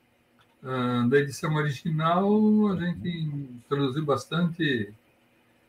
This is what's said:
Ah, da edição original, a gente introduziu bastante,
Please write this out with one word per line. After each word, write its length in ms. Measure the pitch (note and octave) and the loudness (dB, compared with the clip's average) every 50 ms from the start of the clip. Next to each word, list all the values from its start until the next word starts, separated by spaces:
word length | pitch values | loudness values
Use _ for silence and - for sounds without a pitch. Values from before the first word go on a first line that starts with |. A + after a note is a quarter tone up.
| _ _ _ _ _ _ _ _ _ _ _ _ - | _ _ _ _ _ _ _ _ _ _ _ _ -10
Ah, 440 | C3 C3 B2+ B2 B2 B2 B2 A#2+ A#2+ | -6 -4 -2 -2 0 0 2 2 4
da 100 | C#3 C#3+ | 4 4
edição 360 | C#3+ C#3 A#2+ - - D#3 D#3 | 2 2 -4 -6 -4 -2 -2
original, 1160 | D3+ D3 D3 C3+ - - F3 D#3 D#3 D#3+ E3 F3 F#3 G3 G3+ G#3+ G#3+ G#3+ G#3+ G#3+ G#3+ G#3+ G3+ | 0 0 -2 -4 -4 -4 -4 -2 0 0 2 2 2 4 4 4 4 4 4 4 4 4 2
a 80 | F#3 | 0
gente 320 | E3 E3+ F3 F3 F#3 - F3 | 0 -2 -4 -4 -4 -6 -6
introduziu 960 | E3+ E3 D#3 D3+ C#3+ C#3+ C#3 B2+ B2 A#2+ - _ C#3+ C#3+ C#3 C3 A#2+ D#3 D3+ | -6 -4 -6 -6 -6 -6 -8 -10 -14 -18 -6 _ -2 -2 0 -2 -2 -2 0
bastante, 880 | C#3+ C3+ B2+ - - - E3 F3+ E3 - - D#3+ D3 C3 A#2 G2+ G2+ G#2 - _ _ _ _ _ _ _ _ _ _ _ _ _ | 0 -2 -2 -2 -4 -2 0 0 0 0 0 0 0 0 0 -2 -6 -8 -18 _ _ _ _ _ _ _ _ _ _ _ _ _